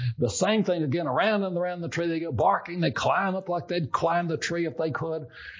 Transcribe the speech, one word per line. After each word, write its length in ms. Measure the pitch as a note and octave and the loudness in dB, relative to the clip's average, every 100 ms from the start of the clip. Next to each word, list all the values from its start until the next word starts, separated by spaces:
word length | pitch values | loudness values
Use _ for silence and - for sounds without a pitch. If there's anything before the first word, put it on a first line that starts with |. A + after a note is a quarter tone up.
| B2 A#2 | -4 0
The 100 | A#2+ | 0
same 340 | - F#3 A3 | 2 2 4
thing 200 | F#3 E3+ | 4 2
again, 240 | D3+ E3 D3+ | 0 0 0
around 360 | C3+ G3+ G#3 | 2 2 2
and 140 | F#3 F3 | 0 -2
around 240 | F3+ F3 | -2 -4
the 80 | E3+ | -4
tree. 180 | E3+ E3+ | -2 -2
They 120 | E3 | -2
go 120 | E3 | -2
barking. 480 | A#2+ F3 F#3+ - F3+ | 2 4 4 0 -2
They 120 | D#3+ | 0
climb 440 | - C3 D#3+ G3 F#3 | 2 2 2 0 -2
up 140 | F#3 | -2
like 180 | F3 - | -4 -2
they'd 240 | F3+ C3 | -2 0
climb 360 | - E3 E3+ E3+ | 0 2 2 0
the 100 | D#3+ | -2
tree 300 | - E3+ E3 | -2 -2 -2
if 100 | - | -2
they 140 | D#3+ | -2
could. 360 | - D#3+ D#3+ C3 - - | -2 -4 -4 -6 -14 -16